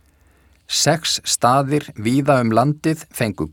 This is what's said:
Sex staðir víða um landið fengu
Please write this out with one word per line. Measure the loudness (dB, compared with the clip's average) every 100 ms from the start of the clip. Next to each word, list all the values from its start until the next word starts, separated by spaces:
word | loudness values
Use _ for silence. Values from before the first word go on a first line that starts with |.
| _ _ _ _ _ _ -8
Sex | -2 0 0 -2 -6
staðir | -4 0 2 2 0 -2 -4
víða | -6 -2 0 2 2
um | 2
landið | 2 2 0 -2 -4 -6
fengu | -6 -4 -4 -6